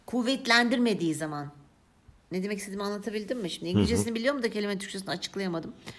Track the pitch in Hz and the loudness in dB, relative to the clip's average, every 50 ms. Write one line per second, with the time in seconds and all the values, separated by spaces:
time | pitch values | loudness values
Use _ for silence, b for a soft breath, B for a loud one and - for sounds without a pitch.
0 | _ - 226 254 220 247 269 - 262 233 233 233 240 233 262 247 240 226 196 170 | _ -4 -2 0 2 2 0 0 4 6 6 6 6 6 4 4 4 4 4 2
1 | 170 160 151 147 160 151 151 147 143 143 - - - _ _ _ _ _ _ _ | 2 0 0 0 -2 -4 -6 -6 -8 -10 -12 -16 -20 _ _ _ _ _ _ _
2 | _ - - _ _ _ 175 185 185 208 208 196 - 202 190 202 202 202 208 202 | _ -20 -20 _ _ _ -4 -4 -2 -2 -4 -4 -6 -8 -6 -4 -4 -4 -4 -4
3 | 196 226 208 220 208 - 254 240 190 160 - - 165 170 180 208 202 - 233 208 | -4 -4 -4 -4 -4 -2 -4 -2 -2 -4 -4 -4 -2 2 4 4 4 4 4 2
4 | 208 233 226 226 233 277 285 269 233 226 - 214 208 202 202 190 - - - 196 | 2 0 -2 0 0 0 2 2 0 -2 0 -2 -2 -2 -2 -4 -6 -8 -8 -8
5 | 190 175 156 185 - - - 196 196 185 165 165 156 214 - B B B B | -6 -6 -6 -6 -6 -8 -6 -4 -2 -2 -2 -4 -4 -8 -12 B B B B